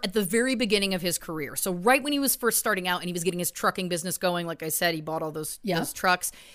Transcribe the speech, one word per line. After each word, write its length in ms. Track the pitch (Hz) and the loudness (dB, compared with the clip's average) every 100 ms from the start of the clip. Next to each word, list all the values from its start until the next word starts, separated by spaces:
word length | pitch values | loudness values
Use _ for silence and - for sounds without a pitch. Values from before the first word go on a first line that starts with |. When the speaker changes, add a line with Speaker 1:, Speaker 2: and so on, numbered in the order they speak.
Speaker 1:
at 80 | 208 | 2
the 100 | 220 | 0
very 320 | 185 226 254 | 2 2 2
beginning 380 | 240 240 208 196 | 2 4 2 2
of 80 | 185 | 0
his 160 | 180 165 | 0 -4
career. 400 | - 160 139 - | -4 -6 -6 -4
So 160 | 196 | -2
right 300 | 175 196 277 | 0 4 4
when 100 | 277 | 4
he 60 | 285 | 0
was 180 | 277 - | 0 0
first 220 | 233 220 | 2 2
starting 280 | 226 190 180 | 2 0 0
out 140 | 180 | -2
and 80 | 170 | -2
he 40 | |
was 100 | 175 | -2
getting 140 | 170 175 | -2 0
his 120 | 170 | -2
trucking 380 | - 202 - 185 | 0 0 0 -2
business 300 | 175 180 - | -2 -2 -2
going, 280 | 180 175 170 | 0 0 -2
like 160 | 165 | -6
I 60 | 160 | -4
said, 260 | - 175 | 0 0
he 60 | 160 | 0
bought 220 | 156 160 | -4 -4
all 100 | 160 | -4
those, 260 | 156 156 - | -6 -8 -6
Speaker 2:
Yeah. 160 | 202 170 | -2 0
Speaker 1:
those 140 | 156 | -2
trucks. 360 | - 190 180 - - - | 0 2 2 0 -8 -20